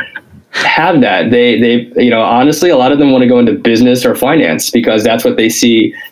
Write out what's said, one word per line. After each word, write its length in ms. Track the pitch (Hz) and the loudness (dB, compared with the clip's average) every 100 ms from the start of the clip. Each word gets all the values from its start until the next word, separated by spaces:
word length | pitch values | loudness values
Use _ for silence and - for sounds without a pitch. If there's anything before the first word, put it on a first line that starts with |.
| - - - - - | -8 -12 -20 -20 -14
have 500 | - - 160 165 165 | -6 -4 -2 0 2
that. 300 | 110 92 85 | 0 0 0
They, 300 | 120 123 113 | 0 2 0
they, 420 | 117 120 117 - | 0 -2 -4 -2
you 80 | 123 | 0
know, 120 | 113 | 0
honestly, 480 | 104 117 143 151 180 | 0 2 0 0 0
a 60 | 147 | 2
lot 160 | 127 | 2
of 60 | 143 | 2
them 120 | 143 | 2
wanna 180 | 131 123 | 2 2
go 100 | 123 | 2
into 140 | 117 | 2
business 520 | 101 120 113 123 123 | 0 0 2 2 2
or 100 | 123 | -2
finance 560 | 107 127 156 87 78 - | -2 -2 0 0 -2 -4
because 320 | 120 117 110 | -2 0 0
that's 200 | 113 117 | 0 0
what 120 | 127 117 | -2 0
they 120 | 113 | -2
see, 460 | - 123 113 107 - - | 0 0 2 0 -4 -18